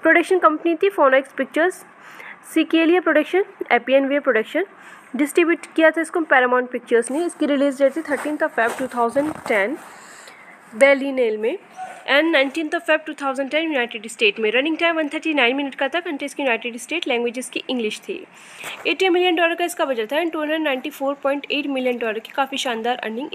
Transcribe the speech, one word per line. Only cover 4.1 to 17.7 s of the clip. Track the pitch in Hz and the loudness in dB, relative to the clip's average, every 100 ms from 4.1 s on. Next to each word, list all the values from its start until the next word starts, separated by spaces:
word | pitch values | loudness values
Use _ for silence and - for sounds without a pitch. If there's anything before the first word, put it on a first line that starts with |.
| 285 | 0
प्रोडक्शन। | 277 220 220 294 392 - - - - 233 | 2 0 0 -4 -4 -8 -20 -20 -14 -4
डिस्ट्रीब्यूट | 285 - 330 330 - - | 0 2 2 0 -2 4
किया | 320 | 4
था | 320 | 4
इसको | 330 359 | -2 -4
Paramount | 311 277 247 247 247 | 2 4 4 2 0
Pictures | 247 - 233 233 | -6 0 0 2
ने। | 262 | -2
इसकी | 349 - 294 | -4 -2 0
रिलीज | 285 285 262 | 2 2 4
डेट | 277 269 | 2 2
थी | |
thirteenth | 311 285 285 302 | -6 -4 -4 -2
of | 311 | -2
Feb | - 233 - | 0 -2 -2
two | 262 | -6
thousand | 240 233 233 302 311 - | -2 0 0 -2 -4 -2
ten | 226 196 311 - - - - - - - - - | 0 0 -4 -12 -20 -20 -20 -20 -20 -20 -20 -18
दिल्ली | 220 277 277 277 | 4 4 4 2
नेल | 262 233 214 | 0 0 0
में | 220 359 - - 740 - - | -2 -4 -10 -16 -14 -14 0
and | 277 320 | 2 4
nineteenth | 320 269 294 311 | 2 2 -2 -4
of | 339 | -4
Feb | 330 311 311 | 0 0 0
two | |
thousand | 302 277 262 277 | -6 -6 -4 -2
ten | 294 | -2
United | 320 285 240 233 220 | -2 -2 -4 -6 -14
स्टेट | - 214 202 | 0 0 2
में। | 214 | 0
Running | 226 285 311 | 2 0 0
time | 339 330 | 0 0
one | 311 | -2
थर्टी | 311 320 | -4 -2
नाइन | 294 233 269 | 2 2 0
minute | 285 | -4
का | 254 277 | -4 -4
था। | 330 | -2
Countries | 349 277 285 | -6 -8 -8
की | - | -4
United | 277 226 240 233 | -2 -2 -4 -10
स्टेट, | - 311 339 | -8 -6 -2
languages | 240 240 240 247 | -2 -2 -6 -8
की | - - | -10 -6